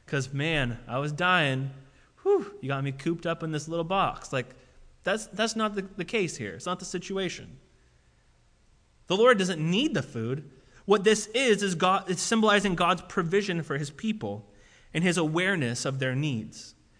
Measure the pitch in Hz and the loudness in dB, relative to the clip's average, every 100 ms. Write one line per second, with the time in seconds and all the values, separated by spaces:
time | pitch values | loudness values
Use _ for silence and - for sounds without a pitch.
0 | - 139 135 139 156 156 120 113 - 123 | -4 -4 -2 -4 0 0 0 -4 -6 -4
1 | 147 151 180 180 143 131 135 - - _ | -4 0 2 4 4 0 -4 -8 -20 _
2 | _ _ 381 392 - - 135 139 139 135 | _ _ 2 2 2 -8 -4 -2 -4 -4
3 | 165 170 170 165 160 151 151 170 165 196 | -4 -2 -2 -2 -2 -4 -4 -4 0 2
4 | 156 - - 131 123 - - - - _ | 0 -2 -6 -6 -6 -14 -20 -20 -20 _
5 | 180 214 - 190 220 220 214 202 190 - | -2 -2 -4 -4 -2 0 -2 -4 -8 -8
6 | 170 226 180 - 104 87 180 180 185 180 | -4 -2 -2 -4 -8 -8 -6 -6 -6 -8
7 | - 196 180 - - - _ _ _ _ | -6 -4 -4 -6 -14 -20 _ _ _ _
8 | _ _ _ _ _ _ _ _ _ _ | _ _ _ _ _ _ _ _ _ _
9 | - 190 240 220 185 165 160 190 311 196 | -4 4 6 6 2 0 0 2 2 0
10 | - 117 113 139 - - _ - - 208 | -4 -4 -4 -4 -8 -20 _ -14 2 4
11 | 196 214 - 247 262 202 196 165 185 190 | 6 4 2 2 4 4 2 2 2 2
12 | 185 180 - 226 214 202 202 170 175 180 | 0 -4 0 4 6 6 4 2 2 2
13 | - - 170 202 196 170 147 139 139 - | -2 -4 2 0 2 -2 -2 -4 -4 -6
14 | 220 214 107 104 - - - - - 156 | -4 -4 -4 -8 -12 -20 -20 -20 -6 0
15 | 180 180 156 160 185 190 120 120 147 135 | 2 2 2 2 0 0 0 -2 -4 -2
16 | 131 127 151 117 - - - - _ | -2 0 -2 -2 -6 -14 -20 -20 _